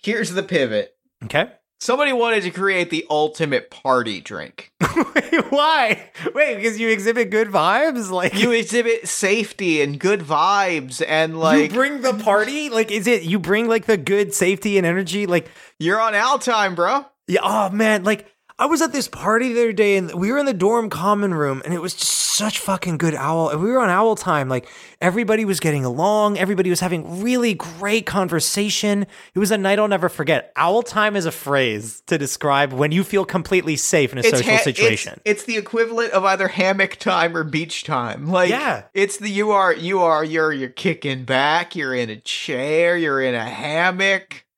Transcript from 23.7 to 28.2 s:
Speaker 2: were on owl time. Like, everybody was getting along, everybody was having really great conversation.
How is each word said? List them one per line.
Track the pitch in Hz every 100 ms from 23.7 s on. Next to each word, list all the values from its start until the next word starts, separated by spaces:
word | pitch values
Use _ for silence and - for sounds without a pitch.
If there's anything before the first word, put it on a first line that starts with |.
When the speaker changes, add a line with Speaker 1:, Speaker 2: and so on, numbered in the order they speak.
Speaker 2:
were | 254
on | 220
owl | 180 226 214
time. | 185 151 131
Like, | 127 - - - _
everybody | 175 185 208 220
was | 214 185
getting | 160 147
along, | 127 123 180 214 208 202
everybody | 185 196 185
was | 175
having | 180 170 160 175
really | 220 254 240 190
great | 170 165 202 220 -
conversation. | 202